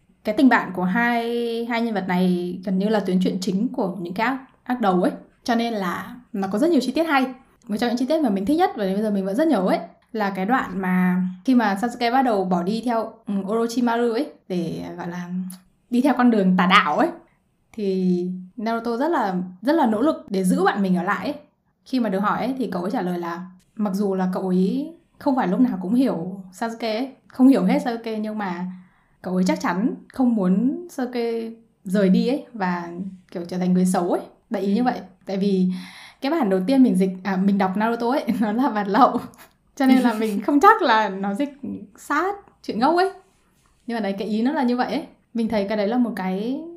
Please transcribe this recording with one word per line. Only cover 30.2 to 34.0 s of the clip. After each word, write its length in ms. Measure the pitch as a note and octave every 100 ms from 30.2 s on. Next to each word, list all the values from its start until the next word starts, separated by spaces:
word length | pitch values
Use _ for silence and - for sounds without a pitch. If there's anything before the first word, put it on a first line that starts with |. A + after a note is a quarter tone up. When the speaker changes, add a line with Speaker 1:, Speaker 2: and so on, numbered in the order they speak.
| B3 A3
Speaker 1:
muốn 520 | F3+ F#3+ B3 E4+ F4
Sasuke 600 | - - B3 A#3 A#3 A3+ - _ _
rời 260 | F#3+ F#3 F#3+
đi 180 | A#3 A#3
ấy 180 | C#4+ -
và 360 | G#3+ F#3 F3 E3+ F3 G3 - _
kiểu 140 | F3+ F3
trở 100 | F3+
thành 160 | F3+
người 120 | F3+ F#3
xấu 260 | F#3